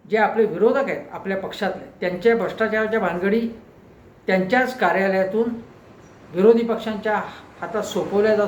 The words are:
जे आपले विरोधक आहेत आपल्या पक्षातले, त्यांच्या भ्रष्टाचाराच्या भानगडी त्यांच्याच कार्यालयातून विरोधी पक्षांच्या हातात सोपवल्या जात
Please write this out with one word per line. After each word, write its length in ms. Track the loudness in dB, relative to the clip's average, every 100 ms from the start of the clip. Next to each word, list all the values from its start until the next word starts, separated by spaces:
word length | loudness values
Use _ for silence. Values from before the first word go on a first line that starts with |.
| -2
जे 60 | 2
आपले 280 | 2 2 0
विरोधक 440 | 2 2 2 0
आहेत 160 | -4 -8
आपल्या 260 | -10 -6 -6
पक्षातले, 540 | -6 -6 -6 -6 -12 -6
त्यांच्या 340 | -6 0 2 2
भ्रष्टाचाराच्या 640 | 0 -2 -2 0 0 0
भानगडी 480 | 0 0 0 0 -2 -6 -18 -20 -20 -20 -20 -10 0
त्यांच्याच 500 | 0 2 2 0 0
कार्यालयातून 720 | 0 2 0 0 0 0 -2 -4 -12 -20 -20 -20 -20 -20 -8
विरोधी 300 | 4 6 6
पक्षांच्या 580 | 2 -2 -4 -4 -2 -2 -4 -12 -20 -14
हातात 220 | -8 -6
सोपवल्या 520 | -4 -4 -2 2 4
जात 120 | 2